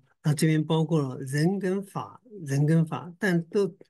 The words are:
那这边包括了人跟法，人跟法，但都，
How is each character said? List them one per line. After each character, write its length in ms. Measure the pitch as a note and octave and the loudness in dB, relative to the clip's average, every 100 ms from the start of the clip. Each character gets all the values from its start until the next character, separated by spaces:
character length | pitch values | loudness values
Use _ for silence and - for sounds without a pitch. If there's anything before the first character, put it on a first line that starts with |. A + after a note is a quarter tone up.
| - _ | -12 _
那 120 | D#3 C#3 | -2 2
这 100 | D#3+ | 2
边 180 | D#3 | 2
包 220 | D#3 D#3+ D#3 | 2 0 2
括 140 | E3 | 0
了 200 | C3 B2+ | -2 -6
人 360 | C3+ D3 E3 G3 | -6 0 0 0
跟 260 | F#3 G3 | -2 -4
法， 380 | G3 C#3+ G2+ - - G#3 C#3+ | -6 -10 -10 -14 -20 -14 -4
人 180 | C#3 D3 | 0 4
跟 200 | E3 D#3+ | 4 2
法， 260 | C#3+ F3 E3+ | -4 -10 -4
但 260 | G3+ F3 E3 | 0 0 0
都， 220 | G#3 F#3+ - | 0 -2 -4